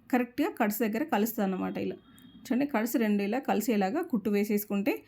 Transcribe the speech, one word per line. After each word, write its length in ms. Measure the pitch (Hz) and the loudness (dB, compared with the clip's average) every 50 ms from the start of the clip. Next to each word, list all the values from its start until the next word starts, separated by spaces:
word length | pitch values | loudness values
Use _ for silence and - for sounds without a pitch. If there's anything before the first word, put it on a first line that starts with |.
| _ - | _ 0
కరెక్ట్గా 400 | - 240 247 240 - - 302 415 - | 2 2 2 0 -2 -2 -2 0 0
కట్స్ 260 | - 240 208 208 - | 0 0 0 0 0
దగ్గర 220 | 240 214 214 220 302 | -2 -2 0 -2 -2
కలుస్తుంది 420 | 311 - 202 208 233 - - 202 | 0 2 2 2 0 0 0 0
అన్నమాట. 300 | 190 190 185 190 185 - 180 | 0 0 -2 -4 -4 -4 -4
ఇలా 180 | 190 190 - - - - - - - - - | -4 -6 -6 -8 -14 -20 -20 -20 -20 -20 -20
చూడండి, 300 | - - - 254 240 285 | -16 -6 -2 0 0 0
కట్స్ 300 | 285 - 214 220 233 - | 0 0 0 0 0 2
రెండు 260 | 269 226 214 208 202 | 2 2 2 2 2
ఇలా 160 | 202 196 208 269 | 2 0 -2 -2
కలిసేలాగా 600 | - - 208 202 214 - 226 208 190 190 226 330 | 0 0 0 0 0 2 2 2 2 0 0 -2
కుట్టు 280 | 359 - - 202 - 220 | -2 -2 -2 -2 0 0
వేసేసుకుంటే 640 | 202 202 208 208 214 208 208 - 202 202 196 262 427 440 - | 2 2 2 2 0 -2 -2 -2 -2 0 0 0 -2 -2 -6